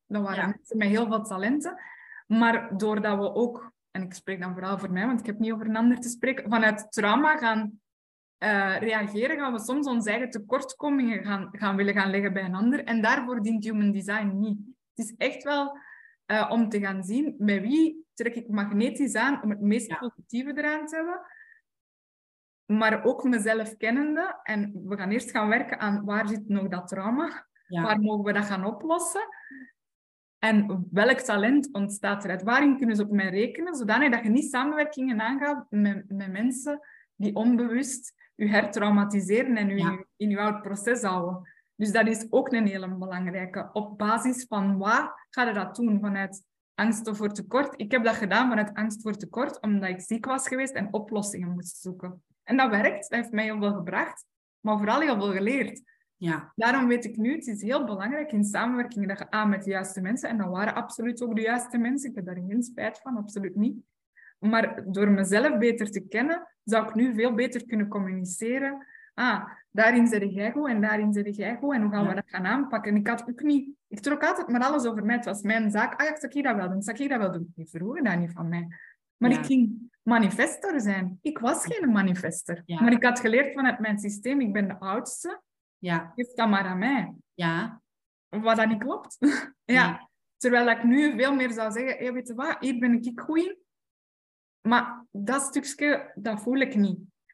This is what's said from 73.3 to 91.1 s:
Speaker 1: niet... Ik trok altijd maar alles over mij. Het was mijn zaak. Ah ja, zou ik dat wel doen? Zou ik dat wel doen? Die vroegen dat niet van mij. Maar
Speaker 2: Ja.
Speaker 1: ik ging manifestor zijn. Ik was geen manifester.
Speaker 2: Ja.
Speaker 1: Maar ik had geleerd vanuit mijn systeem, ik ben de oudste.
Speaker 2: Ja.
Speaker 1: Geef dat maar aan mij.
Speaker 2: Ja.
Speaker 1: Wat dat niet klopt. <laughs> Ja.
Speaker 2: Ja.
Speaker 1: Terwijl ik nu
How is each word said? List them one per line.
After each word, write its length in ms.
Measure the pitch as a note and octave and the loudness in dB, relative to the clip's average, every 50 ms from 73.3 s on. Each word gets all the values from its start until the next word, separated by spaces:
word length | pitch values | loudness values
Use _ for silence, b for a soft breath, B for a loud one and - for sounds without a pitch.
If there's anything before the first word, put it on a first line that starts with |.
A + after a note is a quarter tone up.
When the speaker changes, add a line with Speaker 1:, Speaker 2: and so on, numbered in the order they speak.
| A#3+ - | -8 -2
Speaker 1:
niet... 260 | D4+ D4 C#4+ C#4 C#4 - - - _ _ | 2 2 2 2 2 -2 -10 -18 _ _
Ik 120 | G#3 G#3 | -14 -6
trok 220 | - C#4 D4 C#4+ D4+ | -2 -2 0 0 2
altijd 240 | E4 F#4 F4+ - - | 0 0 0 -2 0
maar 120 | A#3+ A#3+ | 0 2
alles 220 | B3+ C#4 D4+ C#4+ A#3+ | 2 2 2 2 0
over 200 | A#3 G#3+ G#3+ G3 | 0 -2 -2 0
mij. 120 | G#3+ A#3+ | 0 0
Het 80 | A#3+ - | 0 -2
was 180 | F#3+ G3 G3+ | -4 -6 -4
mijn 280 | - G3+ A3 A3+ A3 G#3 | -2 0 0 2 2 2
zaak. 300 | G#3 G#3 A#3+ A#3+ - - | 2 2 0 0 0 -2
Ah 60 | D4 D#4 | -2 -2
ja, 80 | D4+ | -2
zou 160 | - C#4+ A#3+ | -4 -8 -4
ik 120 | - C#4+ C#4 | -2 0 0
dat 120 | B3+ A3 | 2 0
wel 120 | G3+ F3+ F3+ | 0 0 -2
doen? 140 | F#3+ G3 | -2 -2
Zou 140 | G3+ A3+ A3 A3 | -4 -4 -4 -4
ik 60 | C#4 C#4 | -2 0
dat 100 | C4 A3+ | 0 0
wel 140 | G3+ F3+ | 0 0
doen? 200 | E3+ E3+ E3+ E3+ - | -2 -4 -6 -8 -10
Die 120 | F3 D#3+ - | -14 -16 -12
vroegen 360 | - D#3+ F3+ A3 C#4+ F4 C#4 | -10 -6 -6 -6 -2 0 0
dat 140 | G#3 F3 F3 | 2 2 2
niet 140 | E3+ E3+ | 0 -2
van 160 | E3+ E3+ E3 E3 | -4 -6 -4 -4
mij. 200 | E3+ E3+ F3 E3+ B B B B B _ _ _ _ | -2 -4 -4 -6 B B B B B _ _ _ _
Maar 140 | _ A#3 A#3+ | _ 4 4
Speaker 2:
Ja. 80 | C4+ - | 4 4
Speaker 1:
ik 60 | - | 2
ging 460 | - C4+ B3+ A#3 G#3 - - - - _ _ | 2 4 4 4 4 2 -4 -10 -16 _ _
manifestor 800 | _ A3+ A#3+ A3+ G#3 F3+ - - C4+ D#4+ - - - G4 D#4+ C4+ | _ 2 4 6 4 4 4 2 0 0 0 -4 -4 -2 -2 0
zijn. 380 | G#3 G3+ G3 F#3+ F#3 F3+ F#3 - | 0 0 0 0 -2 -4 -6 -6
Ik 160 | - D4 D4+ - | -6 -6 -4 -2
was 280 | A#3 B3+ E4 E4+ - | 0 0 0 0 -2
geen 260 | - A#4+ G#4 E4+ B3 | -4 -4 0 2 4
manifester. 720 | G#3+ G3+ G3 F#3 F3+ - - E3+ - - - - F3 E3+ - | 4 4 4 2 2 0 -2 -4 -6 -6 -8 -8 -10 -10 -8
Speaker 2:
Ja. 140 | - E3+ D#3+ | -8 0 4
Speaker 1:
Maar 120 | A#3 A#3+ | 6 6
ik 120 | B3 A#3+ B3+ | 6 6 4
had 160 | B3 A#3+ - | 2 2 2
geleerd 320 | - A3 A3+ C4 C#4+ C#4 - | 2 4 4 4 2 2 0
vanuit 240 | C#4 C4 B3 - G#3+ | 0 0 0 0 0
mijn 200 | A3 G#3+ G3+ G#3 | -2 -2 -2 -2
systeem, 420 | G3+ G3+ G3+ - - B3 C#4 C#4+ | -2 -6 -6 -4 -4 -2 0 0
ik 120 | B3 G3+ | 0 0
ben 160 | G3 G#3 G3 F#3 | 0 0 0 -2
de 100 | - - | -4 -6
oudste. 600 | F#3+ F#3+ G3 B3+ B3 - - - - F4 G#4 F#4+ - _ _ _ _ _ _ _ | -6 -4 -4 -4 -4 -6 -10 -8 -8 -10 -10 -10 -14 _ _ _ _ _ _ _
Speaker 2:
Ja. 340 | F#3 F3 E3+ E3 E3+ - - | -4 -2 -2 -2 -2 -6 -8
Speaker 1:
Geef 180 | A#3+ A#3+ - - | -8 -8 -6 -2
dat 140 | - A3+ G#3+ | 0 2 4
maar 160 | G3+ G3 F#3+ | 4 2 2
aan 140 | F#3 F#3 F#3 | 0 -2 -2
mij. 360 | - F3+ F3+ A#3 E3+ - - - _ _ _ | 0 0 0 0 -2 -4 -10 -16 _ _ _
Speaker 2:
Ja. 460 | F3+ E3+ E3 E3 F3 A3 A#3 - - _ _ _ _ _ _ _ _ _ _ | -2 -2 0 0 0 -4 -6 -8 -14 _ _ _ _ _ _ _ _ _ _
Speaker 1:
Wat 280 | - G#3+ A3 A3+ A3+ | -8 -2 2 2 4
dat 120 | A3+ A3 A3 | 4 4 2
niet 100 | A3+ G#3 | 2 0
klopt. 340 | - C#4 G4 G#4+ - - - - | -2 -4 -4 -6 -8 -14 -4 2
<laughs> 360 | C4+ D4 C4+ - - - - _ _ | 2 2 2 2 -4 -8 -14 _ _
Ja. 100 | - B3 | 2 4
Speaker 2:
Ja. 340 | B3+ A#3+ F3+ E3+ - - _ _ _ _ _ _ | 4 4 4 0 -4 -10 _ _ _ _ _ _
Speaker 1:
Terwijl 320 | _ - B3 B3 A#3+ A#3+ A#3+ | _ 2 4 4 6 6 4
ik 140 | - A3+ A#3 | 4 4 6
nu 280 | A#3 B3+ C#4+ D4+ D4 | 6 6 6 6 4